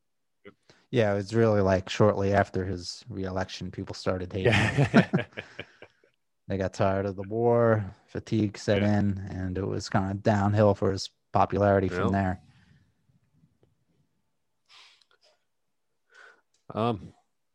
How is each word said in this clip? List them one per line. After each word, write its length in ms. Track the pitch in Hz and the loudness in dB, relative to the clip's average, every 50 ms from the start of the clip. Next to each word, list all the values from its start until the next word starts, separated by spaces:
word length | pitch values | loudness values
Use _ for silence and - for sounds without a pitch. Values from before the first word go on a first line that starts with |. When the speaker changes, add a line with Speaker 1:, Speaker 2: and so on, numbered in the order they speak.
| _ _ _ _ _ _ _ _ _ 101 - _ _ _ _ _ _ _ | _ _ _ _ _ _ _ _ _ -20 -20 _ _ _ _ _ _ _
Speaker 1:
Yeah, 220 | - 127 110 104 | 0 0 2 2
it 40 | 101 | 0
was 180 | 101 101 95 107 | -2 -4 -2 0
really, 260 | 117 113 113 107 104 | 2 4 4 4 4
like, 260 | 98 95 95 92 - - | 4 4 2 2 0 -2
shortly 440 | - - 110 104 98 98 98 98 | 0 4 4 4 4 2 0 2
after 320 | 101 101 98 - - 95 92 | 4 2 2 2 -2 -4 -4
his 400 | 95 92 87 85 - - - - 123 | -4 -6 -8 -10 -12 -16 -16 -16 -14
reelection, 600 | 120 98 95 92 95 95 92 - - - 92 92 | -10 -10 -8 -6 -4 -6 -6 -6 -8 -12 -12 -12
people 240 | - - 95 - 92 | -10 -10 -12 -12 -12
started 380 | - - 95 95 92 92 87 | -6 -4 -4 -4 -4 -6 -6
hating 200 | - 98 90 123 | -6 0 2 2
Speaker 2:
Yeah. 160 | 107 101 104 - | 4 4 2 2
Speaker 1:
him. 560 | - 143 139 - - - - - - 123 - - | 2 0 0 4 4 4 4 4 0 -4 -4 -6
<laughs> 40 | - - - - - - - - _ _ - - _ _ _ _ _ _ _ _ _ _ _ - | -12 -16 -16 -14 -16 -18 -18 -18 _ _ -20 -20 _ _ _ _ _ _ _ _ _ _ _ -6
They 100 | 98 95 | -4 -4
got 160 | 95 92 - | -4 -4 -2
tired 320 | - 107 98 95 98 98 | 0 0 0 2 0 -2
of 100 | 101 95 | -4 -6
the 60 | 98 | -8
war, 600 | 98 98 107 113 117 120 120 120 117 113 110 107 101 92 - - _ _ | -10 -8 -4 0 2 2 4 4 4 4 4 2 0 -4 -10 -16 _ _
fatigue 500 | - - - - 117 110 107 101 101 - | -12 -12 -6 -4 -2 0 0 -2 -4 -4
set 240 | - - 104 98 | -2 0 0 2
Speaker 2:
Yeah. 160 | 101 104 104 104 | 2 2 2 2
Speaker 1:
in, 280 | 101 101 98 98 98 - | 0 -2 -2 -4 -8 -10
and 260 | - 92 92 92 92 | -8 -8 -6 -6 -4
it 80 | 92 98 | -4 -4
was 220 | 104 101 101 - - | -4 -6 -6 -6 -2
kinda 240 | - 104 95 95 98 | -2 -2 -2 -2 -6
downhill 600 | 101 - 113 107 101 98 104 104 107 110 101 98 | -2 0 0 2 2 2 2 4 4 4 4 4
for 160 | - 104 101 | 2 0 -2
his 160 | 95 95 - - - _ _ _ | -2 -4 -8 -12 -16 _ _ _
popularity 560 | - 101 98 - 92 95 101 101 98 98 95 90 | 0 0 0 2 2 2 4 4 4 4 2 0
from 240 | 87 90 95 92 | -2 -2 -2 0
Speaker 2:
Yeah. 80 | 95 98 | 0 0
Speaker 1:
there. 180 | 98 92 90 - - - _ _ _ _ _ _ _ _ _ _ _ _ _ _ _ _ _ _ _ _ _ _ _ _ _ _ _ _ _ _ _ _ _ _ _ _ _ _ _ _ _ _ _ _ - - - _ _ _ _ _ _ _ _ _ _ _ _ _ _ _ _ _ _ _ _ _ _ _ _ _ _ - - - - _ _ _ _ _ _ - - | 0 -2 -4 -6 -10 -18 _ _ _ _ _ _ _ _ _ _ _ _ _ _ _ _ _ _ _ _ _ _ _ _ _ _ _ _ _ _ _ _ _ _ _ _ _ _ _ _ _ _ _ _ -20 -20 -20 _ _ _ _ _ _ _ _ _ _ _ _ _ _ _ _ _ _ _ _ _ _ _ _ _ _ -20 -20 -20 -20 _ _ _ _ _ _ -10 -6
Speaker 2:
Um, 380 | 104 110 120 113 95 80 87 - _ _ _ _ _ _ _ | -2 -2 -2 -2 -6 -10 -16 -20 _ _ _ _ _ _ _